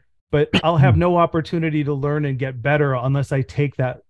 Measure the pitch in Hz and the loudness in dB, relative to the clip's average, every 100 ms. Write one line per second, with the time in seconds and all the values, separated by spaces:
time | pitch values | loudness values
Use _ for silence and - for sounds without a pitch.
0 | _ _ _ 147 151 185 156 170 135 123 | _ _ _ -2 0 0 2 4 4 4
1 | 175 175 165 165 151 170 160 151 143 143 | 2 2 2 0 -4 -4 -2 -2 -2 -2
2 | 143 151 147 127 135 127 139 151 143 131 | -2 -2 -2 -4 -6 -4 0 2 2 0
3 | 127 139 131 135 - - 147 - 127 127 | -2 -2 -2 -2 -4 -2 -4 -2 -6 -6
4 | _ | _